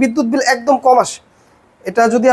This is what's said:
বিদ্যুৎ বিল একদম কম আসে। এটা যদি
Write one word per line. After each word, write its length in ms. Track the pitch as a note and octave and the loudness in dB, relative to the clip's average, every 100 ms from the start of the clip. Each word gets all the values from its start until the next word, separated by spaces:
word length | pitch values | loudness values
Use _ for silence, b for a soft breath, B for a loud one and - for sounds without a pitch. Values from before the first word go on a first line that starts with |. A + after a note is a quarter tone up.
বিদ্যুৎ 240 | C4 A#3+ A#3 | -2 -2 -2
বিল 100 | C#4 B3+ | -2 -2
একদম 220 | B3+ A#3+ C4 C4 | -2 0 0 2
কম 100 | B3 | 2
আসে। 140 | G3 - _ b b b b _ F#3+ | 2 -4 _ b b b b _ -8
এটা 140 | F#3+ A#3 | -2 0
যদি 120 | A#3 B3+ | 2 2